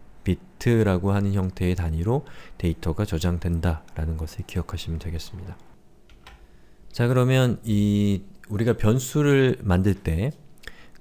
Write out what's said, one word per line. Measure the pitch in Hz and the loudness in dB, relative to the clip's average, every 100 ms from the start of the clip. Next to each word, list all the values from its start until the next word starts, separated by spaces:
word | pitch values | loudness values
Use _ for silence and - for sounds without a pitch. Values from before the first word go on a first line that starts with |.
| - - | -20 -6
비트라고 | - 90 - - 120 113 101 92 98 | -2 -2 -4 -4 2 4 4 2 2
하는 | 101 101 | 0 0
형태의 | 98 92 - 90 87 | 0 -2 -2 0 0
단위로 | 85 80 90 135 - - - - | -2 -2 0 -2 -4 -14 -16 -4
데이터가 | 87 78 85 80 87 | -2 -2 -2 -2 -2
저장된다라는 | 80 90 87 87 85 87 82 - - 80 80 | -2 -2 -2 -2 0 0 -2 -6 -6 -6 -6
것을 | 80 - - | -8 -10 -8
기억하시면 | 87 - 82 - 82 | -8 -6 -8 -6 -8
되겠습니다. | - 82 - 87 85 - - - - - - - - - - - - - - | -6 -8 -10 -12 -14 -16 -20 -20 -20 -20 -20 -20 -20 -20 -20 -20 -20 -20 -10
자, | - 120 | 0 2
그러면 | 127 123 131 127 - 110 | 4 4 4 4 0 0
이 | 104 104 101 101 98 - - - | 2 4 4 2 0 -4 -18 -8
우리가 | 101 117 110 | -2 0 2
변수를 | 104 127 131 151 143 139 131 - | 2 2 0 0 4 4 4 2
만들 | 98 90 98 | 2 2 4
때 | 92 - 80 120 - - - - - - - | 0 -2 -2 -2 -6 -16 -20 -18 -18 -20 -4